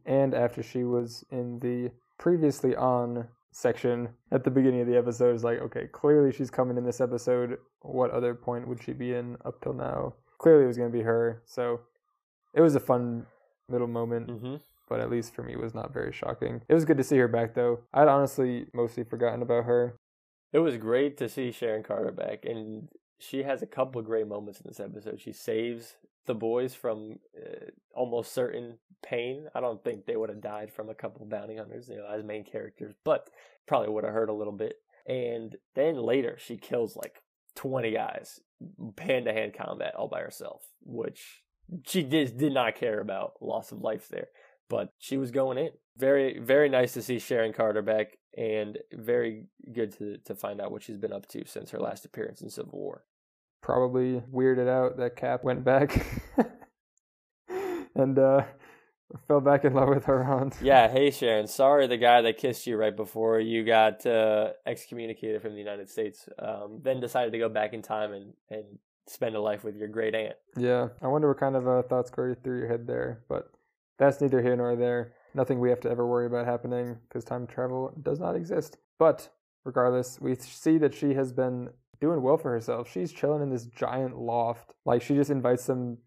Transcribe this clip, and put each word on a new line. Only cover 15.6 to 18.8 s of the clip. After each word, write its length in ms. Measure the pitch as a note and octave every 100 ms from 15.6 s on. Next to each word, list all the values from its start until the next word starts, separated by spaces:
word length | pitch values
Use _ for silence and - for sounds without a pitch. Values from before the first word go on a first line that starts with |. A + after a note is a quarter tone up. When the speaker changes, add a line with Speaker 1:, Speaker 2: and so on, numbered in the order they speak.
| A#2
Speaker 1:
not 200 | A#2 -
very 180 | C3+ -
shocking. 520 | - - A#2+ - A#2+ -
It 60 |
was 100 | E3
good 140 | D#3 C#3
to 60 | B2+
see 100 | C3+
her 140 | A#2+
back, 260 | A#2 A#2 B2+
though. 240 | A#2+ A#2+ -
I'd 160 | C#3 D3+
honestly 560 | C#3 C#3 - B2+ A#2+ -
mostly 320 | B2